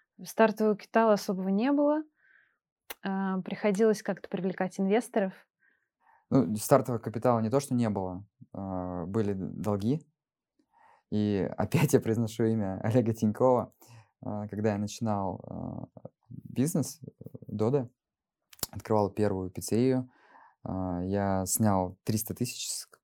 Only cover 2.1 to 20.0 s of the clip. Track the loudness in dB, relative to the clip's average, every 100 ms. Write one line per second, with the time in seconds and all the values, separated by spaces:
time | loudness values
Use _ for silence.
2.1 | _ _ _ _ _ _ _ _ -10 -4
3.1 | -2 -2 -2 -4 -2 0 4 4 4 -2
4.1 | -6 -6 -4 -4 -2 -4 0 2 2 2
5.1 | 0 -2 -4 _ _ _ _ _ _ _
6.1 | _ _ 2 2 -2 4 4 4 -4 -4
7.1 | -2 2 2 2 0 0 0 0 0 -4
8.1 | -8 -14 _ -16 -10 -6 -6 -6 -6 -4
9.1 | -2 0 -2 -6 -6 -2 0 0 -2 -6
10.1 | _ _ _ _ _ _ _ _ _ _
11.1 | -2 0 0 -2 -2 0 2 4 4 2
12.1 | -2 -2 0 0 2 -2 -2 0 2 2
13.1 | 0 0 2 2 2 0 _ -20 -20 _
14.1 | _ -10 -8 -6 -2 0 0 -4 -4 -2
15.1 | 0 -2 -4 -10 -8 -8 -8 -12 -16 -20
16.1 | _ _ -18 -8 -2 0 0 -2 -6 -16
17.1 | _ -18 -16 -10 -2 2 2 -2 _ _
18.1 | _ _ _ _ -14 -12 -10 0 2 2
19.1 | 2 0 0 -4 -8 -2 0 2 0